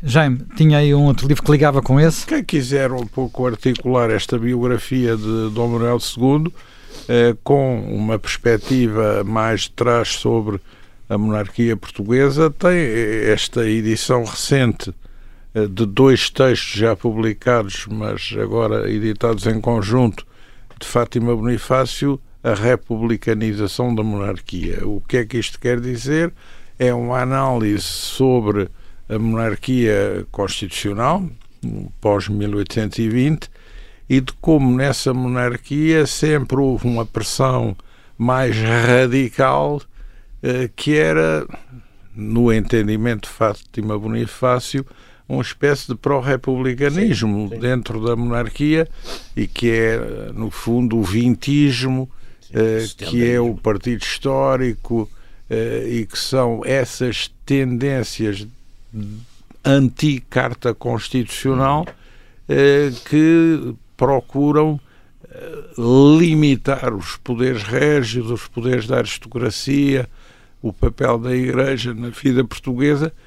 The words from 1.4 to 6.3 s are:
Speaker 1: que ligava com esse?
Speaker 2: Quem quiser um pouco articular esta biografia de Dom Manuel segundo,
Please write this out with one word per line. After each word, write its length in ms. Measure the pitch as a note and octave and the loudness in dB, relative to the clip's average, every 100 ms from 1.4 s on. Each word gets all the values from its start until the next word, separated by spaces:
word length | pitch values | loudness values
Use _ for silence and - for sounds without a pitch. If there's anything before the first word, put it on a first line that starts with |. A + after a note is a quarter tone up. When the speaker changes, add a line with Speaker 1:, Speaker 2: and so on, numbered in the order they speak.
Speaker 1:
que 80 | - | 4
ligava 300 | D3+ D3 C#3 | 4 6 4
com 180 | B2 C3 | 4 6
esse? 260 | D#3+ D#3 - | 6 4 -2
Speaker 2:
Quem 180 | D#4 | -2
quiser 480 | G3 D3+ B2 C#3 C3+ | 0 -2 0 0 0
um 140 | B2+ A#2 | -2 -6
pouco 400 | - B2+ - B2+ | -4 -4 -2 -2
articular 640 | A2 C3 B2 B2 B2+ A#2 | 0 0 0 0 2 2
esta 300 | A2 - B2 | 0 0 -2
biografia 760 | A#2 B2 B2 A#2 - C3 A#2+ A2+ | 0 0 0 0 -2 0 0 0
de 340 | G#2+ A2+ A2 | -2 -2 -2
Dom 140 | G#2+ A#2+ | -2 -2
Manuel 300 | A#2 A#2 A#2+ | 0 0 0
segundo, 520 | G#2+ - B2+ | -4 0 2